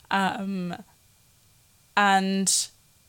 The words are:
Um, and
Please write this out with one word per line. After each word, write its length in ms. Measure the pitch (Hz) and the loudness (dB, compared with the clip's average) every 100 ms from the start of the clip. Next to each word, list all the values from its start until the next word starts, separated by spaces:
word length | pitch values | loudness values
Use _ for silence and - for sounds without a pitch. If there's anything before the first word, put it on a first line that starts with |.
| - | -4
Um, 760 | 196 190 - 196 190 180 175 - _ _ _ _ _ _ _ _ _ _ - | 0 0 -2 -6 -6 -6 -10 -16 _ _ _ _ _ _ _ _ _ _ 2
and 720 | 202 196 190 196 196 - - _ _ _ | 4 4 2 0 0 0 -2 _ _ _